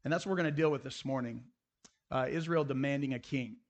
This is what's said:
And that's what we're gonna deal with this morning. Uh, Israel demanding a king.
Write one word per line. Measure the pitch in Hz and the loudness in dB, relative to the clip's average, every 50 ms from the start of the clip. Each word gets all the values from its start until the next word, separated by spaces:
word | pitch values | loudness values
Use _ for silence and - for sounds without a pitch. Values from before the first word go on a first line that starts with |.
And | - - | 0 0
that's | 165 165 - | -2 0 0
what | 196 | 0
we're | 190 175 | 0 2
gonna | 165 151 | 2 2
deal | 147 147 160 156 | 2 4 4 4
with | 147 131 | 4 0
this | 131 135 127 - - | -4 -8 -10 -6 -4
morning. | 139 135 131 123 117 117 120 123 - _ _ _ _ _ _ - - _ _ _ _ | -2 -2 -2 -2 -4 -6 -10 -12 -16 _ _ _ _ _ _ -20 -20 _ _ _ _
Uh, | - 131 127 131 | -2 0 0 0
Israel | 135 165 160 165 170 160 147 | 0 -2 0 2 2 2 2
demanding | 135 135 131 139 139 139 143 139 131 131 | 2 0 0 2 2 2 0 0 0 -2
a | 120 | -4
king. | - - 143 135 123 117 110 - _ | -4 -2 -2 -2 -2 -4 -8 -16 _